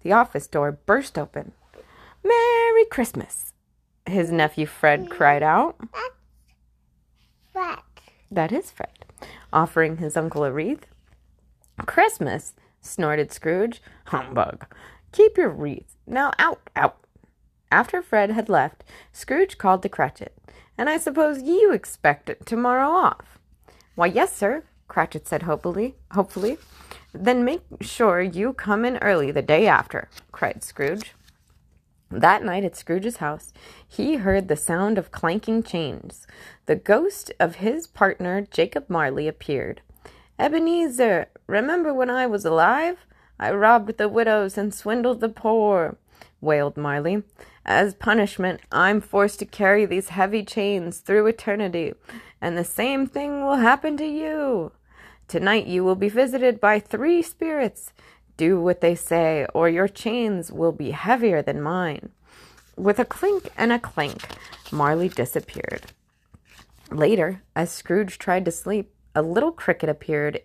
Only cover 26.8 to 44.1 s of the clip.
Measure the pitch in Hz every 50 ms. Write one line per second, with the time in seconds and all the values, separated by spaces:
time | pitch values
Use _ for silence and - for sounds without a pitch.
26.8 | - - - - - _ - 170 190 240 254 247 240 254 320 359 - - - -
27.8 | - - - - 233 202 175 175 185 190 165 180 214 262 262 - - 202 208 214
28.8 | 233 247 254 - - 208 190 160 139 139 - 143 - - 151 165 220 196 147 -
29.8 | - - - - - _ - - _ _ - - 160 - - 110 - - - -
30.8 | 139 143 180 214 214 - _ _ _ _ _ _ _ _ _ _ _ _ _ _
31.8 | _ _ _ _ _ - - 113 151 170 202 - - 196 175 196 196 170 - -
32.8 | - - 165 190 196 240 233 - 160 147 151 - - - _ - - - - -
33.8 | - _ - - 214 285 320 262 190 196 190 196 190 185 151 - - 175 165 175
34.8 | 196 214 220 196 160 - - - - 165 180 214 - 226 226 226 226 - - 170
35.8 | 156 127 82 - - - - - - - - - - - - _ - - 156 -
36.8 | - - 208 254 339 403 - - - - - - 175 165 170 - 190 226 277 330
37.8 | - - _ - 208 190 - - 180 180 185 202 202 - - - 170 214 - -
38.8 | - - 180 165 151 131 139 139 151 156 156 - - - 143 120 - 85 - -
39.8 | _ _ - _ - - - _ _ _ _ - - 294 302 330 330 330 339 339
40.8 | 330 294 247 254 247 220 185 160 - - _ - - - 196 208 240 294 339 359
41.8 | 330 311 277 254 254 247 247 254 254 247 208 202 208 165 165 165 165 196 247 294
42.8 | 320 349 359 - _ _ _ _ _ _ _ - - 113 196 202 208 220 240 233
43.8 | 202 214 226 - 208 208